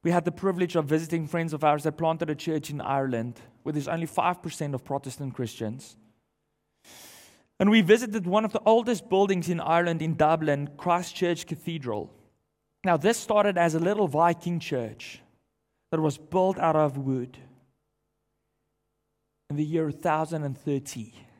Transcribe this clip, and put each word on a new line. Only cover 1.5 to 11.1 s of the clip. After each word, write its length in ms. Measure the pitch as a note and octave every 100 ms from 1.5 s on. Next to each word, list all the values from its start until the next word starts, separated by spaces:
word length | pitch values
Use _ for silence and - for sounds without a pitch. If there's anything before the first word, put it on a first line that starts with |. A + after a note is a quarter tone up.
of 100 | D3
ours 200 | D3+ D3
that 140 | D#3 -
planted 300 | E3 D#3+ D#3+
a 60 |
church 340 | D3 - D3+ C#3+
in 100 | C#3+
Ireland 600 | - C#3 C3+ A#2+ A#2+ A#2 - _
where 100 | -
there's 160 | D3 C#3
only 180 | E3 E3
five 360 | - F3 F3+
percent 320 | E3 - D3
of 80 | C3
Protestant 520 | - C#3 C3+ - C#3
Christians. 640 | B2 A#2+ - A2 B2+ - - _ _ _ _ _ _ _ _ - - - - - _ _ _
And 100 | G3
we 120 | A3
visited 440 | E3+ A3+ B3 G#3+ F3
one 200 | G3+ G#3+
of 60 |
the 100 | G#3+
oldest 460 | A3 A3+ A#3 A#3 -
buildings 400 | F#3+ G3 F#3 E3
in 100 | E3+
Ireland, 400 | D3+ E3+ F3 E3
in 160 | D#3+ D#3+
Dublin, 540 | D#3 D#3+ D#3 C#3+ C#3+ C#3+
Christ 360 | F3+ F3 F3+